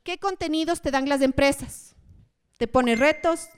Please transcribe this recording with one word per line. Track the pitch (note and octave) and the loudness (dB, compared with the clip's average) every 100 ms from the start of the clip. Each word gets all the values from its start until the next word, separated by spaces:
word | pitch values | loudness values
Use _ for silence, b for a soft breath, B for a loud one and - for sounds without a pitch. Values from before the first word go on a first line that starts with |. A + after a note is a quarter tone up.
¿Qué | - F4+ | -12 -6
contenidos | G4 F#4+ E4 D#4 D#4+ E4+ | -6 -4 -4 -2 -2 -2
te | D4 | -2
dan | C4 C4+ | -2 0
las | C#4 | 2
empresas? | C4+ C4+ C#4 C#4+ - - - _ - - _ _ _ - | 2 2 2 0 -6 -16 -20 _ -20 -20 _ _ _ -8
Te | A#3 | 0
pone | B3+ B3 A3+ | 2 2 4
retos, | C#4+ D#4 E4+ E4 - | 2 2 0 -2 -6